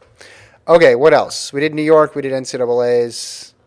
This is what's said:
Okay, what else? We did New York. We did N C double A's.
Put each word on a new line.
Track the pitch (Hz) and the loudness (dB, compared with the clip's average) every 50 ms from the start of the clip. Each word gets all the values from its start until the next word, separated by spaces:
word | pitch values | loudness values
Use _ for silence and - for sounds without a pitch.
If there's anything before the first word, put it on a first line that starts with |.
| _ _ _ _ - - - - - _ _ _ _ | _ _ _ _ -20 -20 -20 -20 -20 _ _ _ _
Okay, | - 165 170 165 135 120 | 2 4 6 6 4 4
what | 120 143 160 151 | 4 4 4 4
else? | 127 98 - - - - - - | 2 2 -2 -6 -12 -12 -10 -6
We | 143 | -4
did | 147 156 151 | -4 -4 -4
New | 151 151 | -4 0
York. | 151 160 156 151 147 - | 2 4 4 2 2 -2
We | 147 135 | -6 -6
did | 135 131 | -6 -6
N | 131 131 | -6 -6
C | - - 127 | -8 -6 -6
double | 123 117 120 123 123 | -4 -2 -2 -2 0
A's. | 120 120 120 120 120 113 - - - - - - - _ _ _ | 0 0 0 -2 -4 -6 -12 -14 -14 -16 -18 -20 -20 _ _ _